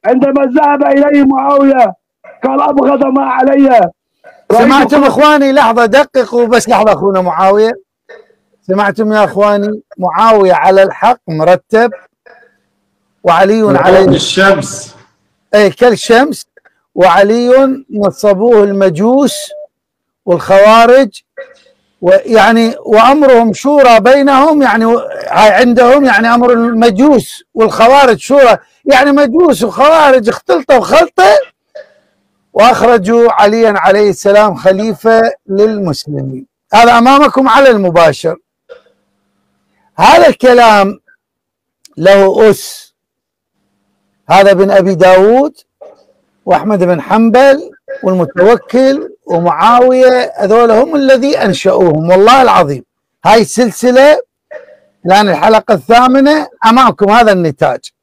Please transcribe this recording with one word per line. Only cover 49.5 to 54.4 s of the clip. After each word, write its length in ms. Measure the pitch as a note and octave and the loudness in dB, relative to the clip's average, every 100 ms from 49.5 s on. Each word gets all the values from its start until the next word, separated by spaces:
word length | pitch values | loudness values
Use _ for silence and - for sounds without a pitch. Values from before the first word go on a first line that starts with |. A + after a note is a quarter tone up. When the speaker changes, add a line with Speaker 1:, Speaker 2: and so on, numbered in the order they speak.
| D#3 G#3 A#3+ B3+ B3+ B3+ B3+ - - | 0 0 2 2 2 2 0 -4 -6
Speaker 2:
هذول 340 | F#3+ A3+ A#3 | -2 2 2
هم 260 | A3 D4+ D4+ | 2 0 -2
الذي 420 | C4+ C4 C4+ - | 0 0 0 -2
أنشأوهم. 720 | G#3+ F3 F#3+ F#3+ F3+ D#3 E3+ | -4 -2 -2 0 0 -2 0
والله 320 | F#3 G#3+ C4 | 2 4 2
العظيم 420 | B3 F#3 D3+ C3+ _ _ _ _ | 2 0 -2 -6 _ _ _ _
هاي 160 | E3+ A3+ | 0 0
السلسلة 760 | G#3 - B3 - B3 B3 C#4+ D4+ - _ | 0 -4 -4 -2 0 2 2 2 -4 _